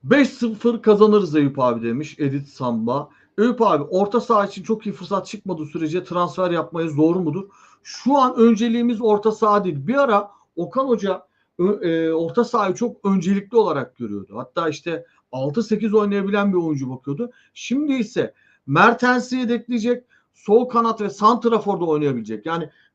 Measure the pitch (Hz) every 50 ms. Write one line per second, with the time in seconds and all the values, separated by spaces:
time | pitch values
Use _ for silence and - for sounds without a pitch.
0 | - 131 214 285 277 - - - 240 226 220 208 - 233 233 226 - 220 214 196
1 | 214 214 208 208 196 160 147 156 147 139 139 139 127 123 120 117 113 117 117 135
2 | 151 147 - - 151 139 135 143 139 - - - 135 123 117 113 110 117 123 143
3 | 151 - _ _ _ _ _ - 214 247 233 - 226 202 170 147 143 143 - 185
4 | 202 202 202 240 214 - 233 208 202 196 202 202 185 - 220 214 - 208 180 -
5 | 180 156 202 190 190 - - 202 _ 185 175 156 151 147 - 165 160 151 156 180
6 | 180 - 170 180 175 170 170 185 185 180 170 165 160 - - 170 165 165 147 139
7 | 156 160 175 190 180 151 143 190 196 - _ _ _ _ _ _ _ - - -
8 | - 240 277 285 262 247 247 - 226 233 226 196 233 240 226 240 240 240 240 202
9 | 247 220 214 208 202 220 214 - 226 214 208 208 185 185 156 139 135 160 254 277
10 | 285 254 208 202 202 202 - _ _ _ _ - 175 - - 254 269 277 240 196
11 | 196 196 185 185 _ _ _ _ _ _ _ - 175 196 208 208 - 175 165 165
12 | 165 160 165 160 170 165 - - 233 226 - 226 208 190 185 - 240 233 - _
13 | - 202 196 190 160 185 202 202 196 - - 233 214 180 156 139 123 - _ _
14 | 120 107 101 101 95 _ 101 113 127 - _ 175 165 160 147 - _ 175 165 165
15 | 165 _ _ _ _ _ - - 135 147 143 233 220 214 220 202 214 220 202 220
16 | 208 202 202 202 190 196 202 202 202 202 190 180 170 160 151 139 131 127 131 123
17 | _ 139 139 143 240 240 - _ _ _ _ - - - 233 277 302 294 269 262
18 | 220 - - 185 135 - _ _ _ _ _ _ _ - 139 165 190 226 240 240
19 | 247 247 254 247 247 - 254 254 254 220 240 226 - - 247 233 208 240 240 247
20 | _ _ _ _ _ _ _ _ _ - 202 240 247 247 - 233 233 226 220 220
21 | 208 190 - - 202 214 240 226 240 233 226 214 - 202 196 175 175 165 151 151
22 | 151 143 127 120 110 104 110 104 - 160 165 170 165 147 _ _ _ _ _